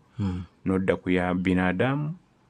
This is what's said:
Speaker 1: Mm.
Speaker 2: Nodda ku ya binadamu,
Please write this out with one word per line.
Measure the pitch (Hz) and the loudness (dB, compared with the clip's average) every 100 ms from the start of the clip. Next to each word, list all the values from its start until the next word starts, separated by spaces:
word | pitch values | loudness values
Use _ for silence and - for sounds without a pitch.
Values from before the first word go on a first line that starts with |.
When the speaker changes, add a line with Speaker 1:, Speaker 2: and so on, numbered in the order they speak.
| _ - | _ -6
Speaker 1:
Mm. | 98 90 87 _ 98 | -4 -4 -8 _ -2
Speaker 2:
Nodda | 95 95 87 | 0 0 0
ku | 92 | 0
ya | 90 87 | 0 2
binadamu, | 90 92 92 92 87 123 139 147 180 _ _ | 0 2 2 2 2 0 -2 -4 -8 _ _